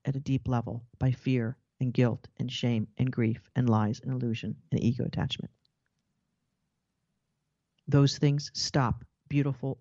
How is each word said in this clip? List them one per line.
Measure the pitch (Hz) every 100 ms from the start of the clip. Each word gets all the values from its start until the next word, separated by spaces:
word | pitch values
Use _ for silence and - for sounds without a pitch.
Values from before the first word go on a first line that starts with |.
at | -
a | 139
deep | 139 135 127
level | 120 117 117 - -
by | 131
fear | 123 131 127 113 - _ _
and | 127
guilt | 127 120 - - -
and | 123
shame | 123 123 113 107 -
and | 127
grief | 127 110 113 - -
and | 123
lies | 110 107 -
and | 135
illusion | 127 120 110 107 - _
and | -
ego | 110 123
attachment. | - - - - - _ _ _ _ _ _ _ _ _ _ _ _ _ _ _ _ _ _ _ _ _ _ _ -
Those | 143 139 -
things | 147 143 -
stop | - - 151 120 - - _ _
beautiful, | 143 139 131 135 -